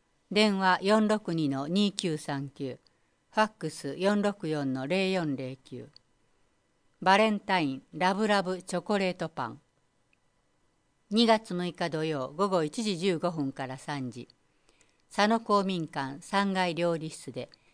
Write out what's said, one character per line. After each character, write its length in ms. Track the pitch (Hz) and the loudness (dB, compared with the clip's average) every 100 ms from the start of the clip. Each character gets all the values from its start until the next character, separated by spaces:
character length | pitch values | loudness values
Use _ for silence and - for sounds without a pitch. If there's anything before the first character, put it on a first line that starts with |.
| _ _ - | _ _ -4
ー。 20 | |
電 280 | 196 214 196 | 2 4 4
話 180 | 190 180 | 2 2
四 260 | 190 214 214 | 4 4 4
六 260 | 214 - | 0 0
二 140 | 165 151 | 0 0
の 180 | 135 143 | -2 -2
二 260 | 180 202 | 2 2
九 240 | 185 185 151 | 0 -4 -4
三 340 | - 139 139 | -4 -6 -6
九。 280 | - 135 123 _ _ _ _ _ | -8 -10 -10 _ _ _ _ _
フ 80 | - | 0
ァ 40 | 214 | 0
ッ 20 | |
ク 200 | - 160 | 0 -8
ス 280 | - 143 139 | -6 -8 -2
四 240 | 190 208 | 2 2
六 260 | 202 - 160 | 0 -2 -2
四 240 | 151 139 | -2 -2
の 140 | 131 135 | -2 -2
零 240 | 185 190 | 0 0
四 240 | 190 160 | 0 0
零 220 | 135 131 131 | -4 -6 -10
九。 340 | - 123 120 - _ _ _ _ _ _ _ _ _ _ | -14 -16 -16 -20 _ _ _ _ _ _ _ _ _ _
バ 160 | - 196 | 4 6
レ 140 | 220 | 6
ン 100 | 208 | 2
タ 180 | - 190 | 0 0
イ 140 | 151 | 0
ン 100 | 131 - | -2 -8
ラ 220 | 156 180 | -2 0
ブ 140 | 196 214 | 2 2
ラ 160 | 208 | 2
ブ 180 | 180 185 | 0 -4
チ 140 | - 180 | -4 -6
ョ 60 | |
コ 140 | - 208 | -2 0
レ 140 | 190 | 0
ー 40 | |
ト 140 | 180 165 | -2 -6
パ 200 | - 123 | -6 -8
ン。 120 | 120 _ _ _ _ _ _ _ _ _ _ _ _ _ _ - | -10 _ _ _ _ _ _ _ _ _ _ _ _ _ _ -2
二 160 | 208 233 | 2 6
月 260 | 220 220 | 4 2
六 120 | 180 175 - | -4 -4 -4
日 140 | 175 | -4
土 140 | 156 | -2
曜 280 | 160 151 131 147 | -2 -2 -4 -2
午 120 | 202 | 0
後 140 | 185 | 2
一 220 | 151 - | 0 -2
時 120 | 214 180 | -2 0
十 220 | 190 165 | 0 0
五 140 | 175 | -2
分 180 | 160 139 | -2 -4
か 160 | - 131 | -6 -8
ら 100 | 131 | -10
三 360 | - 147 127 | -8 -8 -8
時。 160 | 117 120 _ _ _ _ _ _ _ _ | -10 -16 _ _ _ _ _ _ _ _
佐 160 | - 208 | 2 4
野 120 | 226 | 2
公 240 | 226 202 | 2 2
民 240 | 190 185 160 | 2 -2 -4
館 300 | - 135 143 | -6 -8 -8
三 340 | - 196 202 | -4 0 0
階 220 | 190 180 160 | 2 0 0
料 200 | 170 165 | 0 -2
理 140 | 156 | -6
室 220 | - - | -12 -14
で 180 | 127 123 _ _ | -12 -12 _ _